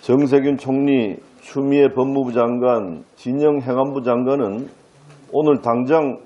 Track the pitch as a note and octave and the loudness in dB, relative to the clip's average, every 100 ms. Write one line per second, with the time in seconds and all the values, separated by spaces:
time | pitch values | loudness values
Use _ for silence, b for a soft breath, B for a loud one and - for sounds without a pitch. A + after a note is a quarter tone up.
0 | - C3 D3 C#3 C3+ C#3 C3 C3+ C#3+ C3+ | 2 2 4 4 2 -4 -2 -2 0 0
1 | G#2+ F2 - - - C#3 C#3 C#3+ C#3 C3 | 0 -6 -14 -20 -10 -6 0 4 4 2
2 | C3 C#3 B2+ A#2 A#2 A#2+ B2 A#2 G2 D#2+ | -2 -2 -2 0 0 0 0 0 -2 -10
3 | - _ B2 C3+ D3+ D3 B2+ B2+ C#3 C#3 | -16 _ -6 0 2 0 -2 -2 -2 -2
4 | B2 A#2+ B2+ C#3+ A2 G#2 C#3 - _ _ | -2 0 0 0 -2 -4 -10 -16 _ _
5 | - - - C#3+ D3+ C#3 B2 A#2 B2+ D#3+ | -20 -20 -6 -2 2 0 0 -2 2 0
6 | D3 A2 | 0 -6